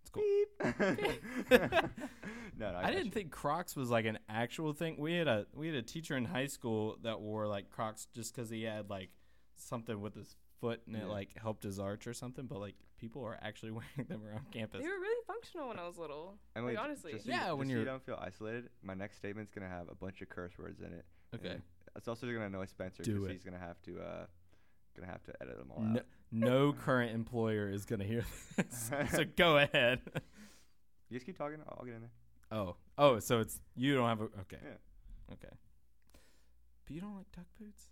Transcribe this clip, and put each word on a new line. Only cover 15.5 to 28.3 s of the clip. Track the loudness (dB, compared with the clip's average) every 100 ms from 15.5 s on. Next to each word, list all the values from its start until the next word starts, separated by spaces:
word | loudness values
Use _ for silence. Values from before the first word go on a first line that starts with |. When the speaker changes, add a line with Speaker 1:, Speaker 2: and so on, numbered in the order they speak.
| -8 -6
Speaker 3:
when | -6
I | -8
was | -8
little. | -8 -8 -10 -14 -10
Speaker 2:
Emily, | -4 0
Speaker 3:
Like, | 0
Speaker 2:
j-, | -2
Speaker 3:
honestly. | -4 -6
Speaker 2:
just | -6
so | -2
Speaker 1:
Yeah, | 0 2
Speaker 2:
you, | 0
Speaker 1:
when | 2
Speaker 2:
just |
so |
you | 2
Speaker 1:
you're | 2
Speaker 2:
don't | -2
feel | -6 -6
isolated, | -6 -6 -4 -4 -6 -12
my | -8
next | -6 -6 -6
statement's | -6 -6 -8
gonna | -8 -6
have | -6 -8
a |
bunch | -8 -10 -8
of | -10
curse | -6 -8 -8
words | -12 -10
in | -10
it. | -12 -14 -20 -14
Speaker 1:
Okay. | -8 -6
Speaker 2:
And | -8 -10 -18 -16 -10
it's | -6
also | -4 -2
gonna | -2 -2
annoy | -2 -6
Spencer | -6 -8 -4
Speaker 1:
Do | 0 0
Speaker 2:
'cause | 0
Speaker 1:
it. |
Speaker 2:
he's | -4
gonna | -8 -10
have | -10 -10
to, | -10 -8
uh, | -6 -8 -10 -16 -20 -20 -20 -20 -20
gonna | -14 -10
have | -10
to | -12 -12
edit | -10 -10
them | -10
all | -2
Speaker 1:
No, | 2 2
Speaker 2:
out. | 0 -18 -6
Speaker 1:
no | 2 6 8 6
current | 4 4 4 4
employer | 0 -2 0 2 2 2
is | -2 -2
gonna | -2
hear | 0 0 -2